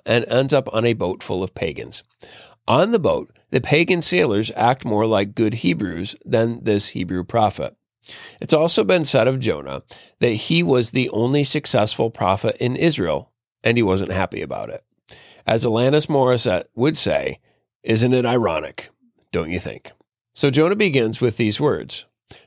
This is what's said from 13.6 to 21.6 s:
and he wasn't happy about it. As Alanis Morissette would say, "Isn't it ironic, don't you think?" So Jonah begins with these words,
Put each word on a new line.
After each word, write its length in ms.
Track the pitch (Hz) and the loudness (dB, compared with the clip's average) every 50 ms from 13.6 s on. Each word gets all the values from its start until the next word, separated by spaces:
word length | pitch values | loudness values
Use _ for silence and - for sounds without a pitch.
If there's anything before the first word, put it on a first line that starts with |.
| - | -2
and 140 | 117 117 120 | 0 2 2
he 60 | 113 | 2
wasn't 280 | 98 92 95 98 - | 2 2 0 0 -2
happy 300 | 95 95 95 - - 101 | -4 -4 -4 -4 -6 -8
about 280 | 85 69 - - - - | -8 -8 -8 -8 -8 -10
it. 140 | - - - _ _ _ _ - - - - - - - _ | -12 -14 -16 _ _ _ _ -20 -20 -20 -20 -20 -20 -10 _
As 200 | - 113 113 113 | -2 -2 0 0
Alanis 420 | 120 110 113 123 131 139 151 151 - | 0 0 2 2 2 2 2 0 2
Morissette 580 | 156 139 131 127 127 120 - 120 92 87 - - _ | 2 2 4 4 2 2 2 0 0 0 -2 -6 _
would 220 | - 120 151 160 - | -2 -2 0 0 0
say, 420 | - 104 78 71 67 67 69 - _ _ _ _ _ _ _ _ - | 0 0 -2 -2 -2 -4 -8 -8 _ _ _ _ _ _ _ _ -4
"Isn't 300 | - 113 110 117 123 127 | -2 0 2 2 2 2
it 120 | 127 120 | 2 2
ironic, 640 | 117 120 127 113 92 82 78 78 76 - - - - _ _ _ _ _ _ _ _ | 2 0 0 0 0 -2 -4 -6 -8 -10 -14 -18 -18 _ _ _ _ _ _ _ _
don't 200 | - 90 82 78 | -6 -4 -4 -4
you 80 | 87 87 | -6 -6
think?" 340 | - 71 55 - - - - _ _ _ _ _ _ _ _ | -8 -8 -12 -14 -16 -20 -20 _ _ _ _ _ _ _ _
So 160 | - - 143 | -2 0 2
Jonah 240 | 127 143 156 170 202 | 2 4 2 2 2
begins 460 | 208 214 190 143 135 117 110 113 - | 2 0 2 2 2 0 0 0 0
with 160 | 127 120 104 - | -2 -2 0 0
these 220 | 117 107 104 | 0 0 0
words, 460 | - | 0